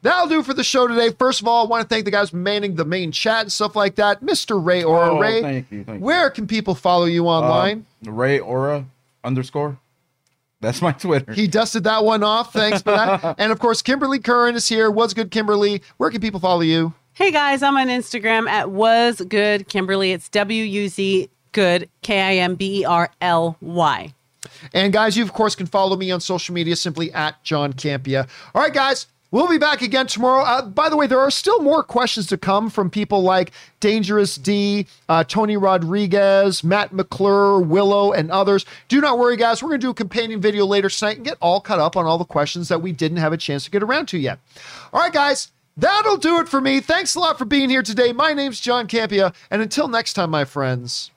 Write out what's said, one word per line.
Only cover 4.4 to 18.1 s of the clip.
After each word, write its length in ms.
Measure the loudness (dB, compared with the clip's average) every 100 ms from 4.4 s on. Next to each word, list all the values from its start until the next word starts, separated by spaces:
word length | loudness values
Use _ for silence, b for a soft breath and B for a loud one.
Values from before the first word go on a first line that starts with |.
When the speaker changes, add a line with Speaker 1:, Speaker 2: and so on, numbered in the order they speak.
| -2 -2
Speaker 1:
Ray 240 | 0 2
Ora. 280 | 4 4 4
Speaker 2:
Oh, 100 | 2
Speaker 1:
Ray, 220 | 2 0
Speaker 2:
thank 280 | -2 -4 -8
you, 140 | -14
thank 140 | -12 -8
you. 60 | -2
Speaker 1:
where 240 | 2 0
can 160 | -2 -4
people 280 | -4 -2
follow 300 | -2 2 2
you 220 | 2 2 2
online? 580 | 2 2 2 0 -2 -10 _ -12
Speaker 2:
Uh, 60 |
Ray 260 | -4 0 0
Ora 480 | 0 -4 -2 -4 -6 _ _ _
underscore. 560 | -6 -4 -4 -6 -6 -8 _ _ _ _ _ _ _ _
That's 180 | -6 -2
my 120 | -2
Twitter. 420 | -2 -2 -2 -2
Speaker 1:
He 120 | -2 0
dusted 380 | 0 -2 -2
that 200 | 0 2
one 200 | 2 2
off. 300 | 2 0 -2
Thanks 260 | -2 0 0
for 120 | 0
that. 420 | 2 2 0 -2
Speaker 2:
<laughs> 40 | -2
Speaker 1:
And 140 | -2
of 60 | 0
course, 240 | 0 0
Kimberly 360 | 0 0 0 -2
Curran 380 | 0 2 2 0
is 100 | -2
here. 240 | 2 2
What's 220 | 2 0
good, 180 | 0 -4
Kimberly? 520 | -2 0 2 2 0 b b
Where 120 | -4
can 120 | -2
people 180 | -4 -2
follow 220 | 0 2
you? 320 | 2 2 0 -4 _
Speaker 3:
Hey 180 | -2 0
guys, 320 | 2 2 2
I'm 140 | 2 2
on 120 | 0
Instagram 600 | -2 -4